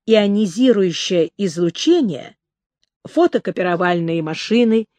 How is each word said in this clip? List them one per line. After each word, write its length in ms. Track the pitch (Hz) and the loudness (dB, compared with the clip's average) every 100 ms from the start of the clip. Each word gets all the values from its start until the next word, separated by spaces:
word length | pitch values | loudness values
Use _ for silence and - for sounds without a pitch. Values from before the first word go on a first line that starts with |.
| - | 0
ионизирующее 1200 | 220 202 202 208 170 262 208 185 160 - 180 160 - | 2 2 0 -2 2 2 4 0 -2 -2 0 -2 -2
излучение, 960 | 196 160 170 - 311 349 233 139 - _ _ _ _ _ _ _ | -6 -2 -4 -2 0 2 0 -4 -12 _ _ _ _ _ _ _
фотокопировальные 1200 | - - 349 226 - 175 180 175 175 175 165 165 | -6 0 0 0 -4 -4 -2 0 0 0 -2 -4
машины, 640 | 156 160 - 226 233 226 214 | -6 -8 -2 2 2 2 -2